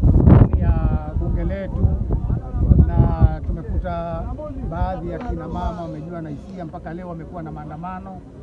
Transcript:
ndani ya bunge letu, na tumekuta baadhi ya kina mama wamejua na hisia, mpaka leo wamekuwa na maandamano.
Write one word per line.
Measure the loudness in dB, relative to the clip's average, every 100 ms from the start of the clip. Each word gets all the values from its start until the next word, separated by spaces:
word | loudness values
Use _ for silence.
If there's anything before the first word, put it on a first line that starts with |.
| 6 6 8
ndani | 8 8 6
ya | 2 2 2 0 -2 -4
bunge | -2 -2
letu, | -2 -4 -6 0 2 2 -2 -2 -2 -2 -4 0 6 8 8
na | 4 4 4 2 0 -6
tumekuta | -6 -4 -4 -4 -4 -6 -6 -8 -10 -10 -10 -8
baadhi | -4 -4 -4 -6
ya | -8
kina | -6 -8 -8
mama | -6 -6 -6
wamejua | -10 -10 -10 -10
na | -10
hisia, | -12 -14 -14 -12
mpaka | -12 -12
leo | -12 -12
wamekuwa | -12 -12 -12
na | -12
maandamano. | -12 -12 -12 -12 -12 -14 -16 -18 -18